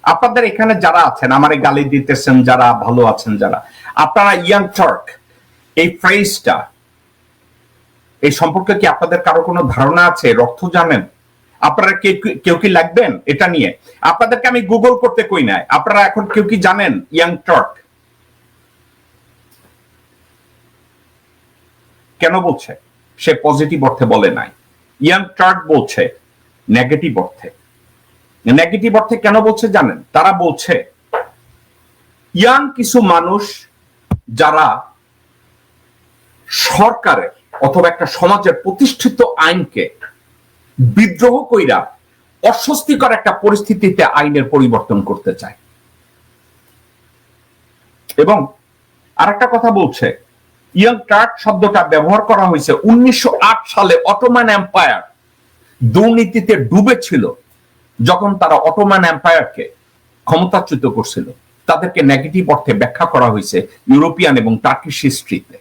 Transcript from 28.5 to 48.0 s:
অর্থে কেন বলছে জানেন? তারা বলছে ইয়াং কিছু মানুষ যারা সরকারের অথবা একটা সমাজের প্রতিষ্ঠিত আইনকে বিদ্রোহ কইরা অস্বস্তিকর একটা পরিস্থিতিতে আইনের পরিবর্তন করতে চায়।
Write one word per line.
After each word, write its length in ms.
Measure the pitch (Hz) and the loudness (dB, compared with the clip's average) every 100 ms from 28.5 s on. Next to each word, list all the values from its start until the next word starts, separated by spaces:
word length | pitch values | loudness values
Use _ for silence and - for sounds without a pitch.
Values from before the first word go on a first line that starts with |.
| 139 170 196 226 214 | 2 2 0 2 2
অর্থে 200 | 220 233 | 0 -2
কেন 240 | 214 214 | 2 2
বলছে 280 | 220 220 226 | 2 0 0
জানেন? 340 | 196 131 - - | 0 0 -4 -4
তারা 200 | 156 185 | 0 0
বলছে 520 | 180 175 - - 170 - _ _ - - _ _ _ _ _ _ _ _ _ _ | 0 -2 -4 -4 -4 -4 _ _ -10 -10 _ _ _ _ _ _ _ _ _ _
ইয়াং 360 | 175 233 269 285 - | 0 2 2 0 -6
কিছু 240 | 240 247 | 0 2
মানুষ 680 | 202 170 170 202 - - _ _ _ _ _ - - | 4 2 0 -4 -6 -14 _ _ _ _ _ -8 -8
যারা 580 | 113 - 127 143 - - _ _ _ _ _ _ _ _ _ _ _ _ _ _ _ - | -2 0 2 0 -2 -10 _ _ _ _ _ _ _ _ _ _ _ _ _ _ _ -12
সরকারের 840 | - - - 220 233 - 135 - _ _ - | -6 -4 2 0 0 -2 -2 -4 _ _ -4
অথবা 280 | 135 175 170 | 0 2 0
একটা 180 | 170 156 | 0 -8
সমাজের 480 | - 175 202 190 | -2 0 2 0
প্রতিষ্ঠিত 680 | - 190 190 277 - 262 - 240 - | -2 -6 0 0 0 -4 0 0 2
আইনকে 520 | 160 180 160 - 87 _ - _ _ _ _ _ _ - | 0 0 -4 -8 -8 _ -20 _ _ _ _ _ _ -2
বিদ্রোহ 680 | 123 196 208 - 240 254 | 0 2 2 2 2 2
কইরা 520 | 269 220 143 98 - _ _ _ _ _ | 0 0 2 0 -2 _ _ _ _ _
অস্বস্তিকর 720 | 202 208 - 294 - 285 254 | 0 0 -4 -4 -2 0 2
একটা 200 | 220 208 | 0 -2
পরিস্থিতিতে 720 | - 208 208 - 196 196 180 | 0 0 0 -2 0 0 2
আইনের 400 | 160 147 147 147 | 0 0 0 -2
পরিবর্তন 580 | 131 147 127 113 - 104 | -2 0 0 0 -2 -4
করতে 320 | 95 95 - | -4 -6 -6
চায়। 200 | - - - _ _ _ _ _ _ _ _ _ _ _ _ _ _ _ _ _ _ _ _ _ _ _ _ | -8 -12 -20 _ _ _ _ _ _ _ _ _ _ _ _ _ _ _ _ _ _ _ _ _ _ _ _